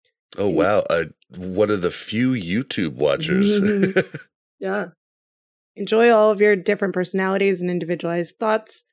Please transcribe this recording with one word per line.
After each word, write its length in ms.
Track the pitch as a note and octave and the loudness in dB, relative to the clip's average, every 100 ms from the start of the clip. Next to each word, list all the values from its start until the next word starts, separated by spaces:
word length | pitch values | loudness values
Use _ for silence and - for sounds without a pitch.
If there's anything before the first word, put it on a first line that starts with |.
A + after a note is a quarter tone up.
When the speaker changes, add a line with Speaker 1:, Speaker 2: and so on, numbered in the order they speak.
| _ _ _ - | _ _ _ -4
Speaker 1:
Oh, 100 | G2+ | -2
Speaker 2:
And 80 | E2 | 2
Speaker 1:
wow. 260 | F2+ G#2 - | 2 2 2
Uh, 160 | E2+ D#2+ _ _ F2+ | -2 -2 _ _ -12
one 320 | F#2 F#2 G#2 | -6 0 2
of 120 | G#2 | 2
the 100 | F2 | -2
few 400 | - - G#2+ B2+ | -4 -6 -2 0
YouTube 600 | B2+ E2+ G#2 C3+ - E2 | 0 -2 -4 -4 -4 -4
watchers. 680 | B1+ D2 C#2 - F#3+ G3+ G#3 | 0 0 0 0 2 2 2
<laughs> 0 | |
Speaker 2:
Mm-hmm. 560 | G3+ G3+ F#3+ F#3+ - - - _ _ _ | 2 2 0 0 -4 -10 -20 _ _ _
Yeah. 280 | F#3+ G3+ F3+ _ _ _ _ _ _ _ _ - | -8 -6 -8 _ _ _ _ _ _ _ _ -12
Enjoy 360 | G3+ A3 A#3+ | -2 4 6
all 180 | A3 G#3+ | 6 4
of 100 | G3+ | 4
your 140 | G#3 G3 | 4 2
different 380 | F#3 G3+ G3 | 0 -2 -2
personalities 680 | F#3 F3+ F#3+ F#3+ G3 G3 F3+ | -2 -4 -2 -2 0 0 0
and 80 | F3+ | -2
individualized 640 | F3 E3 E3+ E3+ E3+ E3 - | -4 -4 -4 -4 -4 -6 -4
thoughts 440 | A3 A3 - - _ | 0 0 -4 -20 _